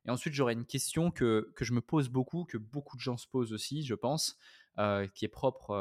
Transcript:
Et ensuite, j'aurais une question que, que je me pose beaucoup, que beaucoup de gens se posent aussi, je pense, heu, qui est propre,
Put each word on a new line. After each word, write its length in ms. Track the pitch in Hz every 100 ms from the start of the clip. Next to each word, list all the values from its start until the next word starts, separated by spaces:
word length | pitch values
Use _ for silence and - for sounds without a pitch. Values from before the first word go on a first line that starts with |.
| -
Et 40 |
ensuite, 240 | 127 165
j'aurais 200 | 139 123
une 120 | 117 123
question 460 | 135 - 160 170
que, 400 | - 123 110 - -
que 100 | 117
je 80 |
me 80 | 120
pose 280 | - 160 127
beaucoup, 360 | 127 127 170 170
que 120 | 113
beaucoup 380 | 107 139 139 123
de 60 |
gens 160 | 131 120
se 100 | -
posent 260 | 131 113
aussi, 300 | 107 - 147
je 100 | 135 107
pense, 420 | 120 151 - - - - _ -
heu, 280 | 104 101 98
qui 120 | - 104
est 40 |
propre, 420 | - 131 - - 101